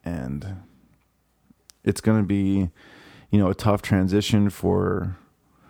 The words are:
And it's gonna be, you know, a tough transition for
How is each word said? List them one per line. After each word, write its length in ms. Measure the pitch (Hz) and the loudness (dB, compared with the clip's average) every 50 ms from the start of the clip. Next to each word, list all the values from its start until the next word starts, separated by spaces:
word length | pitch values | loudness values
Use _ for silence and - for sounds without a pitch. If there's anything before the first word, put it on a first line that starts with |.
| - | -10
And 560 | 82 87 76 64 64 69 73 - 101 98 92 95 - _ _ _ _ _ _ _ _ _ _ _ _ _ _ _ _ _ _ _ - - _ - | -8 -8 -8 -6 -8 -8 -8 -8 -10 -12 -12 -14 -20 _ _ _ _ _ _ _ _ _ _ _ _ _ _ _ _ _ _ _ -20 -20 _ -4
it's 160 | 110 98 - | -4 -4 0
gonna 220 | - 110 110 110 101 | 2 2 2 2 2
be, 480 | 90 101 101 98 98 98 98 95 87 - _ - - - - - - - - - _ | 2 0 0 0 2 2 2 0 -2 -4 _ -20 -20 -20 -20 -20 -20 -20 -20 -6 _
you 80 | - 104 | 2 2
know, 120 | 98 90 | 2 2
a 40 | 95 | 0
tough 280 | - - - 101 101 - | 0 0 0 0 0 0
transition 680 | - 104 95 95 92 95 104 107 - - 104 104 101 | 0 0 2 2 2 2 0 2 2 2 2 2 2
for 680 | - - - 92 92 95 95 92 95 92 92 95 92 - _ _ _ _ _ _ _ _ _ | 0 -2 -2 0 0 0 0 0 -2 -2 -4 -6 -8 -10 _ _ _ _ _ _ _ _ _